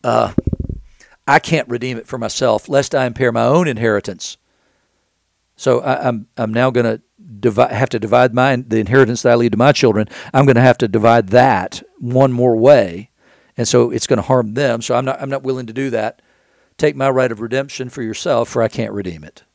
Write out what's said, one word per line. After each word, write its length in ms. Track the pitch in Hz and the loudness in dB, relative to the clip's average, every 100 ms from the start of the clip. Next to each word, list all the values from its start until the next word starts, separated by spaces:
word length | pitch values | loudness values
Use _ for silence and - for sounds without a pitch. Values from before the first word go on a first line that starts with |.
uh, 300 | 123 117 107 - - - - - - _ _ _ - | 0 0 0 -2 -6 -8 -8 -12 -14 _ _ _ 0
I 120 | 151 | 0
can't 300 | - 160 120 | 2 -4 -2
redeem 280 | 120 127 117 | -6 -6 -8
it 100 | - | -10
for 100 | 127 | -8
myself, 520 | 113 - 131 107 - | -8 -2 0 0 0
lest 240 | 139 139 | -2 0
I 120 | 143 127 | -2 -2
impair 260 | 110 127 | -2 -2
my 140 | 117 117 | 0 2
own 220 | 156 170 | 2 0
inheritance." 680 | 113 113 104 101 90 - - _ _ _ _ _ _ _ _ _ _ _ _ | -2 -2 -2 -4 -12 -14 -16 _ _ _ _ _ _ _ _ _ _ _ _
So 240 | - 123 | -2 -2
I, 280 | 139 131 135 | -2 -2 -2
I'm, 200 | 113 107 - | -4 -10 -8
I'm 160 | 113 | -4
now 180 | 113 127 | -2 0
gonna 300 | 123 117 113 _ _ 175 104 | 0 -2 -4 _ _ -20 -4
divi-, 340 | 117 104 123 | -2 2 0
have 160 | 107 131 | 0 -4
to 100 | 117 | -4
divide 340 | 104 117 127 | 0 2 2
my, 220 | 123 131 127 | 2 0 0
the 240 | 127 110 | -2 -4
inheritance 420 | 101 131 120 120 | 2 4 4 2
that 100 | 123 | 2
I 40 | 120 | 2
leave 160 | 120 | 2
to 60 | 101 | 2
my 140 | 131 | 2
children. 360 | 143 127 104 104 - - | 4 2 2 -4 -8 -2
I'm 120 | 135 139 | 2 4
gonna 160 | 117 | 6
have 180 | 127 120 | 4 4
to 80 | 113 | 0
divide 420 | 107 110 117 98 | 2 4 4 4
that 520 | 120 131 104 95 - - _ | 4 4 2 -2 -12 -18 _
one 320 | 123 127 135 | -4 2 2
more 240 | 123 123 113 | 2 2 4
way, 560 | 123 139 98 85 104 _ _ _ _ - | 6 6 4 -6 -16 _ _ _ _ -6
and 120 | 117 | 0
so 240 | 123 120 | 2 2
it's 160 | 120 - | -2 -2
gonna 160 | 110 | -2
harm 320 | - 131 110 113 | 0 0 0 -4
them. 260 | 143 117 | -2 -4
So 140 | 117 123 | -2 -4
I'm 100 | 131 | -2
not, 160 | 135 | -6
I'm 80 | 139 | -8
not 140 | 135 | -8
willing 240 | 131 131 120 | -6 -8 -8
to 60 | |
do 160 | 113 135 | -8 -6
that. 300 | 113 107 - _ _ _ _ _ _ | -4 -6 -8 _ _ _ _ _ _
"Take 180 | 156 143 | -2 0
my 140 | 135 | -2
right 220 | 131 131 | 0 0
of 80 | 110 | -2
redemption 500 | 113 131 139 - 127 | -6 -6 -6 -10 -12
for 120 | - | -8
yourself, 480 | 113 107 175 127 117 | -8 -8 -2 -2 -2
for 120 | 120 | -2
I 60 | 110 | -2
can't 260 | - 110 | -2 -8
redeem 300 | 101 95 82 | -6 -8 -12
it." 200 | 78 _ _ | -18 _ _